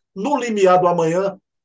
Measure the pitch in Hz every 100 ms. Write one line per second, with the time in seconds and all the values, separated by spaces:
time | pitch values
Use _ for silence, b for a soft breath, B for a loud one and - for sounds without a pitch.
0 | _ 190 254 277 240 208 185 180 175 175
1 | 160 175 196 190 _ _